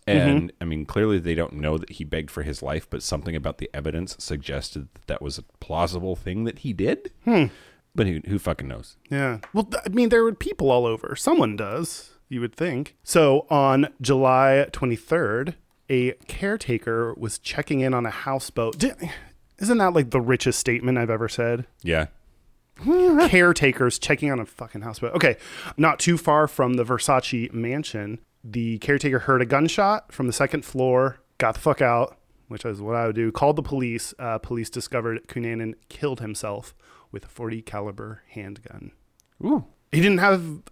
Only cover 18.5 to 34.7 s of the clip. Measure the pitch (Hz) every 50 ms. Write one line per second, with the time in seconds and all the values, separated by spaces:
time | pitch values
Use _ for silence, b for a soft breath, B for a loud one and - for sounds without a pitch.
18.5 | - 120 117 113 110 147 202 277 - - 175 156 B B B B - _ _ _
19.5 | _ _ 196 214 247 226 196 185 175 160 135 120 - 131 117 117 127 120 - 127
20.5 | 117 - - 131 117 120 120 127 127 123 117 113 110 110 117 110 - - 117 117
21.5 | 120 120 120 - _ _ - 85 80 80 76 - - - _ _ _ _ _ _
22.5 | _ _ _ _ _ - 160 247 339 359 359 359 320 285 349 - - 180 175 175
23.5 | 165 - 143 135 127 - 131 123 - - - - 147 - 151 143 135 120 107 -
24.5 | - - 117 110 - 104 107 117 107 - 117 117 - 175 175 135 113 B B B
25.5 | B B B B B - 156 160 - - - 175 170 156 - 165 147 151 151 -
26.5 | - - 131 123 123 120 117 113 127 113 - - 135 131 - - 131 120 117 -
27.5 | - 113 117 117 131 147 151 - - 107 104 104 110 110 _ _ _ _ - 117
28.5 | 101 120 117 113 113 104 - - 143 139 - 143 131 123 - - 135 123 127 113
29.5 | 139 139 156 165 - - 202 196 214 214 - - - - 127 123 117 - 143 135
30.5 | - 151 - - - 127 127 127 127 127 131 135 127 - _ _ _ _ 120 113
31.5 | 113 - - 156 135 - 135 120 120 117 127 - - _ _ _ _ _ _ _
32.5 | 113 - - 120 104 98 104 107 117 117 117 113 107 113 117 113 107 - 143 147
33.5 | 151 151 131 - 143 135 127 120 117 - - - - - 127 117 113 104 - -
34.5 | 120 117 110 -